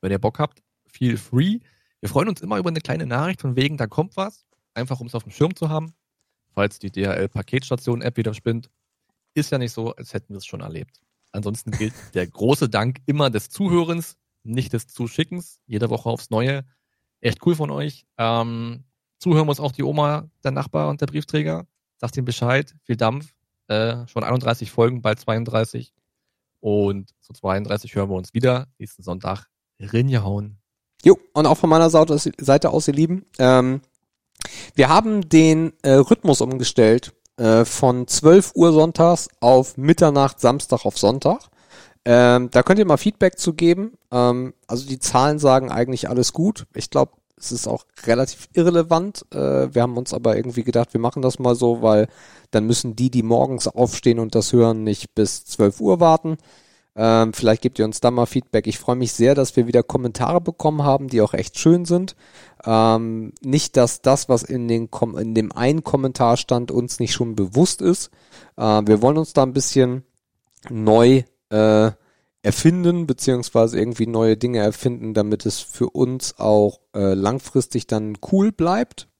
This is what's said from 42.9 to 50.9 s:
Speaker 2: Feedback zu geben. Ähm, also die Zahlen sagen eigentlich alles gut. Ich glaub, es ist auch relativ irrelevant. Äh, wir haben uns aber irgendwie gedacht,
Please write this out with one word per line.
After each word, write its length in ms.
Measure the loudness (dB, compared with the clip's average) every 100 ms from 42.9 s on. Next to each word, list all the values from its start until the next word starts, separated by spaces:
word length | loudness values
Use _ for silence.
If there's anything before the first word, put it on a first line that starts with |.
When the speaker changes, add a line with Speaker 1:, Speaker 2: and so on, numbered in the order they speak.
| 2
Speaker 2:
Feedback 420 | 0 0 -2 0
zu 160 | -6
geben. 400 | 0 2 2 -2 _ _
Ähm, 420 | 0 0 0 -6 -14 _
also 180 | -10 -8
die 120 | -8
Zahlen 380 | 0 2 2 2
sagen 300 | 4 4 2
eigentlich 380 | -4 -2 -4 -4
alles 240 | -2 -2
gut. 340 | 0 -2 -4 -12
Ich 160 | -14 -6
glaub, 300 | 0 -2 _ _ _
es 140 | -12
ist 160 | -8 -6
auch 180 | -8 _ _ -2
relativ 420 | 0 0 -6 -6
irrelevant. 760 | 0 4 4 4 0 -2 -10 -14
Äh, 420 | -6 -2 0 0
wir 80 | 0
haben 140 | -2 -4
uns 180 | -8
aber 220 | -4 0 0
irgendwie 260 | -2 -6
gedacht, 280 | -2 0 0